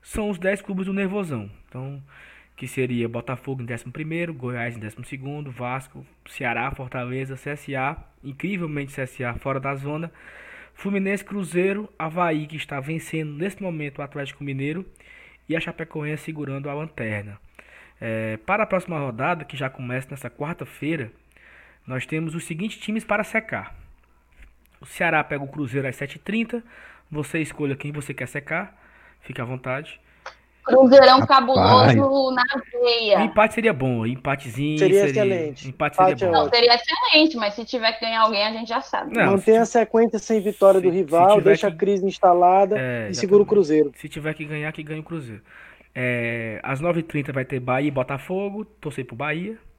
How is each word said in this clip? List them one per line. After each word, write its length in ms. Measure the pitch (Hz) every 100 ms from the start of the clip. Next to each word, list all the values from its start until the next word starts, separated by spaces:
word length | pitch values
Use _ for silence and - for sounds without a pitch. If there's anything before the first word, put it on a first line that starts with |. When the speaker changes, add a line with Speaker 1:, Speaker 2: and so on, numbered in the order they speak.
Speaker 1:
são 300 | - - 208
os 80 | 185
dez 240 | 190 196
clubes 240 | 196 190 190
do 60 |
nervosão. 580 | 196 196 208 180 127 98 101 _
Então, 320 | 127 135 143 139 - - - _ -
que 120 | 131
seria 400 | 131 127 120 117
Botafogo 520 | 117 117 127 - 135
em 40 | 120
décimo 260 | 117 -
primeiro, 400 | 147 156 165 170
Goiás 440 | 147 127 123 120 117
em 20 |
décimo 260 | 107 -
segundo, 460 | 123 135 131 147 143
Vasco, 560 | 120 123 131 131 139 131 _ -
Ceará, 440 | - 127 117 127
Fortaleza, 680 | 135 127 131 123 127 135 135
C 140 | -
S 240 | 147 -
A, 220 | 135 131 160 - _
incrivelmente 680 | 139 139 180 202 165 147 139
C 100 | 143
S 220 | 127 -
A 100 | 123
fora 240 | 117 139 135
da 160 | 135
zona, 380 | 139 139 151 165 - - - - - -
Fluminense, 500 | _ 196 196 190 196
Cruzeiro, 640 | 196 202 175 165 190 196 214 _
Avaí, 480 | 160 165 175 156 151
que 100 | 156
está 220 | - 143
vencendo 540 | 135 160 160 160 151
nesse 280 | 147 185 190
momento 380 | 190 160 147 139
o 40 |
Atlético 420 | 139 147 139 -
Mineiro, 420 | 143 135 139 160 185 - - - - _ _
e 80 | 156
a 40 |
Chapecoense 640 | - 165 165 160 147 151
segurando 480 | - 156 139 139 143
a 40 |
lanterna. 640 | 143 156 - 113 104 104 101 - - _ - - _
É, 360 | 117 110 110 110 -
para 160 | 202
a 40 | 220
próxima 320 | 185 175 160
rodada, 460 | 139 113 143 175
que 120 | 147 135
já 120 | 135
começa 400 | - 123 127 131
nessa 200 | 139 123
quarta-feira, 800 | - 147 170 139 - 143 160 110 _ _ _ - - - _
nós 220 | - 127 -
temos 280 | 156 160
os 100 | 165
seguintes 340 | - 160 214 -
times 260 | - 220
para 200 | - 214
secar. 500 | 214 226 220 113 95 - - - _ _ _ _ - _ _ _
O 60 | 139
Ceará 360 | - 175 160
pega 220 | 147 143
o 40 | 139
Cruzeiro 380 | 147 139 135 135
às 80 |
sete 220 | 127 139 -
e 20 |
trinta. 440 | - 220 226 233 226 - - - _
Você 300 | 151 147 165
escolha 360 | 151 - 147 139
quem 160 | 147
você 220 | 147 139
quer 120 | 139 127
secar. 500 | 147 139 160 190 _ _ _ - _
Fique 200 | - 127
à 40 |
vontade. 560 | 120 127 131 131 156 - _ _ - - _ _
Speaker 2:
Cruzeirão 560 | - 254 262 269 262 262
Speaker 3:
Rapaz. 200 | 269 269
Speaker 2:
cabuloso 960 | 247 262 - 247 262 - 277 269 262
na 100 | 254 247 269 -
veia. 460 | 247 247 233 220 190
Speaker 1:
Um 60 |
empate 300 | 214 - 220
seria 180 | 226 220
bom, 340 | 156 131 120 113
empatezinho 720 | 131 139 143 123 110 147 151
Speaker 4:
Seria 280 | 185 196 202
Speaker 1:
seria, 40 |
Speaker 4:
excelente. 560 | 139 202 185 156 139 135
Speaker 1:
um 40 |
empate 240 | - 147 -
Speaker 4:
Empate 220 | 185 139
Speaker 1:
seria 60 |
Speaker 4:
é 40 | 185
Speaker 1:
bom. 40 |
Speaker 2:
Não, 140 | 160 151
Speaker 4:
ótimo. 80 |
Speaker 2:
seria 200 | 240 240 240
excelente, 600 | - 320 480 311 320 240
mas 180 | 208
se 100 | 208
tiver 280 | 226 254 220
que 80 | 226
ganhar 200 | 226 226
alguém, 220 | 220 208
a 80 | 208
gente 160 | 226 226
já 120 | 233
sabe. 360 | 262 - - 226
Speaker 1:
Não, 160 | 190
Speaker 4:
Mantém 220 | 196 202
Speaker 1:
se 60 | 220
Speaker 4:
a 60 | 226
sequência 520 | 240 214 226 226 214
sem 200 | - 220
vitória 400 | 196 202 196 190
Speaker 1:
se, 60 | 180
Speaker 4:
do 60 |
Speaker 1:
se 60 | 175
Speaker 4:
rival, 320 | 160 165 185
Speaker 1:
tiver 140 | 208
Speaker 4:
deixa 240 | 190 202 208
Speaker 1:
que 60 |
Speaker 4:
a 40 | 160
crise 280 | 196 202 190
instalada 720 | - 190 175 175 190 196 208
Speaker 1:
É, 320 | 127 123 110
Speaker 4:
e 40 |
segura 240 | 180 196 202
o 40 |
Speaker 1:
exatamente. 60 | 208
Speaker 4:
Cruzeiro. 440 | 208 160 156 143 -
Speaker 1:
Se 120 | 151
tiver 260 | - 151
que 100 | 156
ganhar, 280 | 151 156 151
que 100 | 156
ganhe 180 | 151 156
o 40 |
Cruzeiro. 380 | 156 165 127 104 _ - - - _
É, 640 | - 123 120 117 117 113 107
às 180 | - 135
nove 200 | 170 170
e 20 |
trinta 300 | 165 151 139
vai 120 | 135
ter 140 | 127 135
Bahia 300 | 123 127 147
e 20 |
Botafogo, 760 | 135 127 139 - 185 202 202
torcer 400 | - _ 151 135
pro 120 | 127 117
Bahia. 420 | 143 156 190 226 -